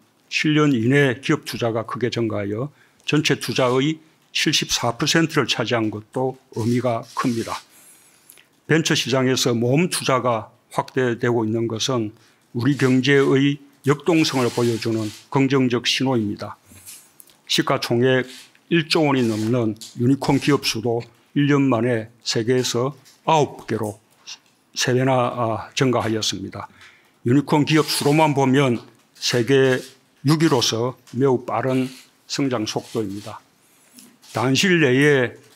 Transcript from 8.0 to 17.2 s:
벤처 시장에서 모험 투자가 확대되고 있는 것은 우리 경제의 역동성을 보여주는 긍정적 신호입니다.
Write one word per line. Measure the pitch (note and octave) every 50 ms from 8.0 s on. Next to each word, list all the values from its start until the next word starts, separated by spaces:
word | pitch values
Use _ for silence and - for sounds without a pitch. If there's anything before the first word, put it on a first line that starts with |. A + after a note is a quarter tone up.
| _ _ _ _ _ _ - - _ _ _ _ _
벤처 | - C#3+ E3 D#3 - D#3+
시장에서 | - - B2 B2 C3 C3 B2+ C3 B2+ - C3+ A#2+
모험 | A2+ A#2 A#2+ C3 D3+ F3+ F3
투자가 | - - - - C3+ B2+ A#2 B2+ A#2 A2 G#2+ - _ _ _ _ -
확대되고 | - C3+ - - C3+ B2+ B2 A#2 G#2+ - B2 A#2+ A#2+ A2+
있는 | A2 A2 A2+ A#2 A#2
것은 | A2 A2 - - C3+ A#2+ A2 G#2 G#2 _ _ _ _ _ _ _ _
우리 | A#2+ A#2 C3+ D3
경제의 | A#2 C#3 C3 B2+ C3 B2+ C#3 C#3+ C#3 C3+ C#3+ C#3+ C3+ C#3 C#3+ C#3+ C#3+ - - _ _ -
역동성을 | B2+ D3 D3+ - - E3+ D#3+ D#3 D3+ - C3+ B2 A#2
보여주는 | - - A#2+ A#2 A#2 A2 - A2+ A2 A2+ A2 G#2+ - - - _
긍정적 | - C#3 C3+ C3 C#3 C#3 C3 B2 B2+ A#2+ -
신호입니다. | - - - B2+ C3+ C3 A#2 G#2+ G2+ G2+ G2 G2+ G#2 - - _ _ - - - - - - - _ _ _